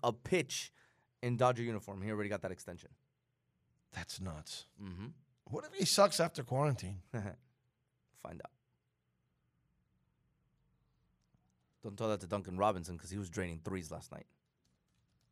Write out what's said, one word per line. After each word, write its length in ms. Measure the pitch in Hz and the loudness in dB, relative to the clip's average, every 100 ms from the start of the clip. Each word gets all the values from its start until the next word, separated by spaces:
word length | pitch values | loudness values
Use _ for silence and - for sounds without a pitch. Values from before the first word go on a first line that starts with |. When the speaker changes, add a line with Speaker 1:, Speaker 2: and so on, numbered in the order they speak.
Speaker 1:
a 80 | 120 | 0
pitch 600 | 107 - 185 143 - - _ _ _ _ _ | 0 2 2 2 -4 -8 _ _ _ _ _
in 160 | 123 120 | 0 6
Dodger 240 | 123 117 | 6 4
uniform. 380 | 117 107 101 98 | 0 -4 -6 -6
He 80 | 104 | -4
already 180 | 107 101 | -2 0
got 120 | 98 | -2
that 100 | 92 | -4
extension. 380 | 90 - 87 - - _ _ _ _ _ _ _ _ _ | -6 -10 -12 -14 -20 _ _ _ _ _ _ _ _ _
Speaker 2:
That's 260 | - 85 - | -12 -10 -8
nuts. 460 | 92 78 73 - - - | -8 -8 -10 -12 -14 -14
Speaker 1:
Mm-hmm. 220 | 98 90 120 - _ _ - | -10 -8 -10 -12 _ _ -8
Speaker 2:
What 180 | - 302 | -8 -4
if 80 | 392 | 0
he 80 | 185 | 4
sucks 340 | - 196 - | 8 8 6
after 240 | 165 - | 2 0
quarantine? 580 | 123 131 147 120 92 95 - | -2 2 4 2 -2 -8 -6
Speaker 1:
<laughs> 60 | |
Find 1300 | 117 98 - _ _ _ _ _ _ _ - - 85 | -6 -6 -8 _ _ _ _ _ _ _ -16 -14 -14
out. 60 | - _ _ _ _ _ _ _ _ _ _ _ _ _ _ _ _ _ _ _ _ _ _ _ _ _ _ _ _ _ _ _ _ _ | -16 _ _ _ _ _ _ _ _ _ _ _ _ _ _ _ _ _ _ _ _ _ _ _ _ _ _ _ _ _ _ _ _ _
Don't 160 | 110 101 | -10 0
tell 100 | 110 | 2
that 120 | 101 | 2
to 60 | 90 | 0
Duncan 300 | 101 95 92 | -2 0 4
Robinson, 400 | 104 92 85 85 | 4 4 -2 -8
'cause 120 | 95 | -6
he 80 | 101 | -6
was 120 | 92 | -4
draining 300 | 87 90 82 | -2 -2 -4
threes 320 | 87 92 80 | -4 -4 -4
last 180 | 80 - | -10 -10
night. 120 | - - _ _ _ _ _ _ _ _ _ _ | -14 -16 _ _ _ _ _ _ _ _ _ _